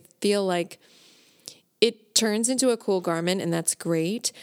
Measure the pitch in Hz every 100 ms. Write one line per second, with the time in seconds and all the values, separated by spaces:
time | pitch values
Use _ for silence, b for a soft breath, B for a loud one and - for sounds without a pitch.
0 | - _ 202 202 190 175 170 - B B
1 | B B B B B B _ _ 226 226
2 | _ - 214 214 233 254 262 226 - 190
3 | 180 165 170 190 170 165 165 - 170 165
4 | 165 226 - B